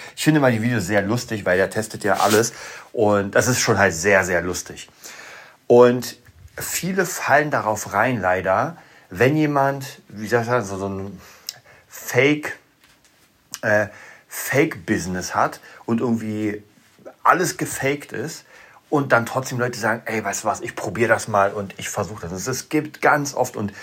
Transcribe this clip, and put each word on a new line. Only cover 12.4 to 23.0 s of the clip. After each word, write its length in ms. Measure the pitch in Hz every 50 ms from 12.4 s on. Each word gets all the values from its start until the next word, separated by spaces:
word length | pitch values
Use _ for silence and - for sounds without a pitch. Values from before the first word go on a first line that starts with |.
| - - - - _ _ _ _ _ _ _ _ _ _ _ _ _ _ _ _ _ _ - -
äh, 260 | - 113 104 104 104 104 - - - - - - _ -
Fake-Business 1080 | - - - - 123 135 165 160 127 104 82 - 104 87 82 92 90 90 85 - -
hat 240 | 104 135 - - - - - - - -
und 140 | - 117 113
irgendwie 640 | 131 123 117 110 110 107 107 107 107 104 101 104 - _ _ _ _ _ _ _ - - - _ -
alles 340 | 120 139 175 180 151 -
gefaked 560 | - - - - - 135 139 143 143 - - 104
ist 320 | 104 131 165 - - - _ - - - - - - _ -
und 220 | 156 143 139 127
dann 140 | 127 120 117
trotzdem 340 | - - 131 127 - 139 117
Leute 180 | 123 120 -
sagen, 240 | 101 113 107 113 120 -
„Ey, 180 | 110 110 110 101
weißt 200 | 98 98 - -
du 40 |
was, 140 | 104 92 -
ich 140 | - - -
probier 340 | - - 107 90 110 117 113
das 180 | 110 - -
mal 240 | 120 107 101 98 101
und 220 | 101 104 98 92 -
ich 120 | - - -
versuch 320 | - - 101 90 110 107
das.“ 100 | - 82
Und 160 | 92 92 95
es 220 | 127 127 131 - -
gibt 320 | - 151 143 - - -